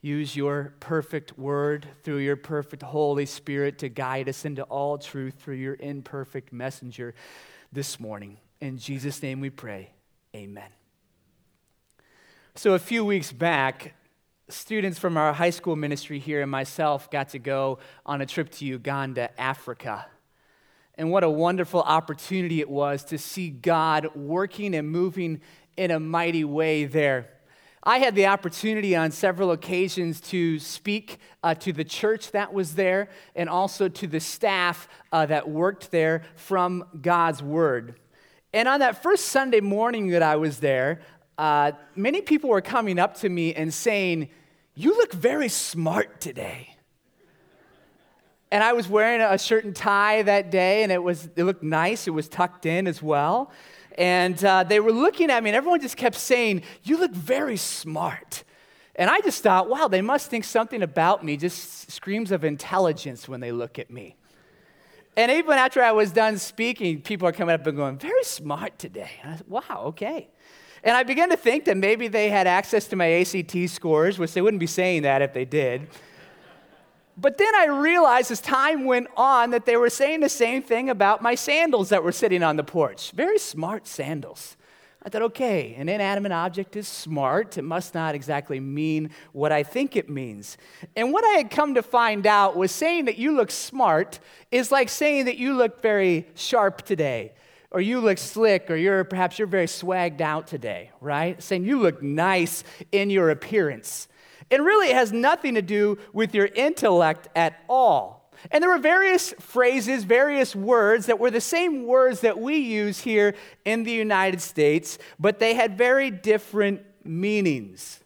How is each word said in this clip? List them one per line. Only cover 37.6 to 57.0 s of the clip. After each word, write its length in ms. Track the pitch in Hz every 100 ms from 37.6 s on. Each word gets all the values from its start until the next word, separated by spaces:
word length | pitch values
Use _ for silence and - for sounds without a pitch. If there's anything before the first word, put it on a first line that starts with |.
| 160 123 117 120 _ _ _ _ _
And 160 | 214 240
on 100 | 277
that 240 | 262 208
first 220 | 339 392 -
Sunday 340 | 269 269 226
morning 520 | 202 202 226 233 196
that 120 | 175
I 140 | 160 151
was 220 | 156 127
there, 420 | 143 131 135 160 - _ _ -
uh, 360 | 156 147 147 147 - -
many 260 | 214 339
people 280 | 392 302 285
were 120 | 208
coming 380 | 185 247 214 175
up 160 | 202 -
to 120 | 208
me 260 | 175 165
and 200 | 160 156
saying, 560 | 156 233 208 185 165 147 _ _ _ _ -
"You 200 | 226 440
look 160 | 453
very 380 | 180 226 285 262
smart 720 | - - 165 160 185 208 -
today." 480 | 160 123 95 104 - _ _ _ _ _ _ _ _ _ _ _ _ _ _ _ _ _ _
And 140 | 202
I 100 | 220
was 140 | 240 180
wearing 320 | 208 220 233
a 180 | 220 196
shirt 280 | - 226 214
and 100 | 175
tie 460 | 220 202 208 214
that 300 | 208 202 185
day, 320 | 185 185 208
and 80 | 220
it 100 | 180
was, 260 | 175 170 165 170
it 80 |
looked 200 | 175 185
nice. 440 | 156 156 170 226 -
It 40 |
was 180 | 156 156
tucked 380 | - 180 - 160
in 180 | 170 190
as 140 | 147
well. 500 | 151 147 151 220 277 - - - - -
And, 480 | 180 180 180 170
uh, 200 | 196 190
they 160 | 180 208
were 120 | 214
looking 380 | 226 330 - 330
at 140 | 247
me, 80 | 220
and 60 | 214
everyone 220 | 294 349
just 180 | 277 -
kept 180 | 247 -
saying, 480 | - 247 233 185 - -
"You 140 | 190
look 140 | 320